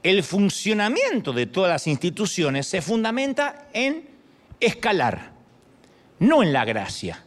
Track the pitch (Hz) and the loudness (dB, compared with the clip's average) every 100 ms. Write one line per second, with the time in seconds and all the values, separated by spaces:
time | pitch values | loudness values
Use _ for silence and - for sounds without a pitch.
0 | 175 190 151 190 202 - 202 214 208 330 | 2 2 2 2 2 0 -2 0 0 0
1 | 523 294 - 120 120 185 185 156 160 139 | 0 0 -2 -2 -2 0 2 2 0 0
2 | 175 165 202 - 151 135 139 190 143 226 | -2 -2 -4 0 0 0 -2 -4 -2 0
3 | 220 233 277 269 285 - - 220 269 320 | 0 -2 -2 -2 -4 -6 -10 -4 -2 -4
4 | - - _ _ _ - 233 - 233 196 | -10 -20 _ _ _ 0 0 0 0 2
5 | 120 82 - - _ _ _ _ - _ | 0 -2 -10 -20 _ _ _ _ -20 _
6 | _ _ 233 311 185 135 113 110 95 - | _ _ 4 6 4 2 0 -2 -4 -8
7 | 90 82 | -10 -10